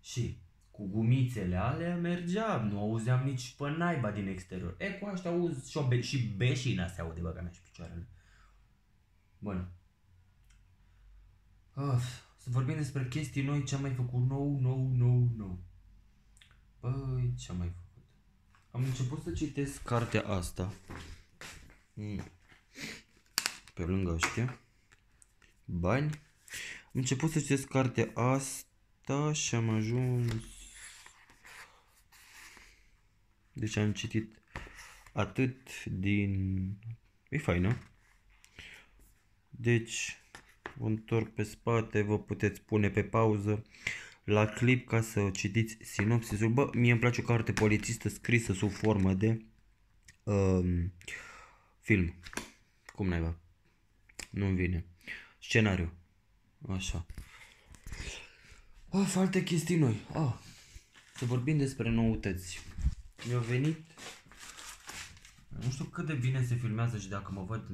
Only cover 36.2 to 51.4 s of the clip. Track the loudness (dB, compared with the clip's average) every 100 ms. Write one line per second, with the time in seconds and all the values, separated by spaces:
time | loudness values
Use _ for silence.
36.2 | 2 2 0 0 -2 -6 -10 -14 _ _
37.2 | _ -4 0 2 2 0 -6 _ _ _
38.2 | _ _ -20 -20 -20 -20 -20 _ -20 _
39.2 | _ _ _ -4 2 2 2 -6 -6 -8
40.2 | _ -20 -20 _ -16 -6 -2 -2 0 0
41.2 | 0 -4 -6 -4 0 0 2 0 2 0
42.2 | 0 0 0 0 0 2 4 2 2 4
43.2 | 4 4 2 -2 -4 -10 -8 -8 -12 -14
44.2 | 2 4 4 4 4 4 4 0 2 2
45.2 | 2 0 0 2 0 -4 -12 0 4 4
46.2 | 2 0 2 4 2 4 6 6 4 2
47.2 | 2 2 2 4 4 4 0 -4 -4 -4
48.2 | 2 2 2 0 0 2 2 4 4 4
49.2 | 2 0 -4 _ _ _ _ _ -20 -12
50.2 | 0 2 4 4 4 2 0 -6 -14 -14
51.2 | -14 -18